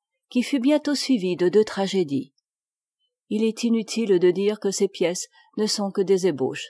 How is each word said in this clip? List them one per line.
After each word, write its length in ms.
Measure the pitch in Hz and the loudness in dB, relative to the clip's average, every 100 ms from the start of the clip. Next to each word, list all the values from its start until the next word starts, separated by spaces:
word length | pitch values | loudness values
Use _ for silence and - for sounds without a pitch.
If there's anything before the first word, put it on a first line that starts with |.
| _ _ _ | _ _ _
qui 120 | 247 | -2
fut 200 | - 277 | 0 0
bientôt 340 | 269 302 294 | 2 2 0
suivie 400 | 277 - 247 185 | -2 0 0 0
de 140 | 170 180 | 0 2
deux 160 | 202 | 4
tragédies. 680 | 214 - 190 190 151 139 - _ _ _ _ _ _ _ _ _ - | 2 0 -2 -2 -2 -4 -6 _ _ _ _ _ _ _ _ _ -6
Il 160 | 208 | -2
est 180 | 226 214 | -2 0
inutile 540 | 233 226 - 220 220 180 | 0 0 -2 -2 2 4
de 120 | 180 | 4
dire 300 | 180 202 214 | 2 0 -2
que 100 | 202 | -4
ces 160 | 190 196 | -2 -2
pièces 400 | - 170 180 - _ _ - | 0 -2 -2 -10 _ _ -4
ne 80 | |
sont 260 | 214 - 196 | -4 -2 -4
que 80 | 202 | -2
des 280 | 185 190 185 | 0 2 0
ébauches 420 | 135 131 - | 0 -4 -4